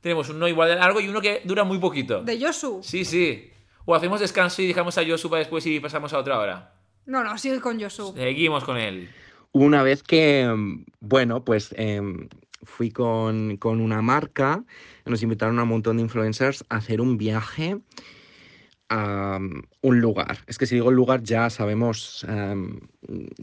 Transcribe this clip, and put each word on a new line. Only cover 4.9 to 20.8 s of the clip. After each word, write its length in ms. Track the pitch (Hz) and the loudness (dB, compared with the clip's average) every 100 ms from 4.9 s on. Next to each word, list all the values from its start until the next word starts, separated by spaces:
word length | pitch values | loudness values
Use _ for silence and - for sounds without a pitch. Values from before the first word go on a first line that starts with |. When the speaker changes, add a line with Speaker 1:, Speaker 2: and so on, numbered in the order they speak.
| 175 | -2
Speaker 1:
a 40 | |
Yosu 260 | 165 165 165 | 0 -2 0
para 100 | 160 | -2
después 260 | 156 165 160 | -2 -4 -2
y 140 | 151 | -4
pasamos 340 | 143 151 147 | -4 -6 -4
a 60 | 147 | -4
otra 200 | 131 127 | 0 0
hora. 340 | 101 90 92 _ _ _ - | 0 -4 -14 _ _ _ -6
Speaker 2:
No, 180 | 262 | -4
no, 140 | 226 214 | -4 -4
sigue 220 | 269 262 | -4 -4
con 180 | 247 233 | -4 -6
Yosu. 340 | 202 - 202 185 | -8 -10 -12 -4
Speaker 1:
Seguimos 480 | 127 135 160 147 | -4 0 0 0
con 140 | 127 127 | -2 -4
él. 320 | 107 95 87 - - - _ | -4 -6 -12 -20 -20 -20 _
Speaker 3:
Una 320 | 139 143 147 | 4 6 8
vez 200 | 135 139 | 6 2
que, 440 | - 160 156 143 123 | 2 4 6 4 2
mm, 380 | 110 104 - - _ | 0 -2 -6 -12 _
bueno, 420 | 104 131 123 120 | 2 2 4 0
pues, 300 | 123 110 107 - | 0 0 0 -6
em, 520 | 110 104 101 90 - - _ - | -4 -2 -4 -8 -12 -20 _ -20
fui 280 | 110 - 117 | -20 -6 -6
con, 680 | 110 120 113 110 110 110 101 | -2 0 0 0 -2 -2 -2
con 240 | 113 113 | -2 0
una 200 | 113 107 | 0 0
marca, 640 | 113 139 147 - 135 165 247 - - - - | 2 2 0 0 0 0 -4 -20 -20 -16 -4
nos 160 | 117 | -2
invitaron 360 | 113 110 113 120 | 0 0 0 0
a 40 | |
un 60 | 117 | 0
montón 280 | 113 110 113 | 0 0 0
de 60 | |
influencers 600 | 113 113 110 107 131 139 - | 0 0 -2 0 0 -2 -6
a 80 | 113 | -6
hacer 240 | 110 110 | -2 0
un 160 | 127 117 | 0 0
viaje 640 | 110 110 107 - 160 202 _ - - - - _ - - _ _ _ | 0 -2 -4 -6 -4 -4 _ -20 -20 -20 -20 _ -20 -20 _ _ _
a, 480 | 110 104 101 98 95 | -4 -2 -2 -4 -4
um, 220 | 95 73 - _ | -6 -8 -14 _
un 200 | 135 123 | 4 6
lugar. 380 | 117 101 - - - | 4 2 -4 -6 -8
Es 100 | - | -4
que 80 | 127 | 0
si 100 | |
digo 160 | 120 | 2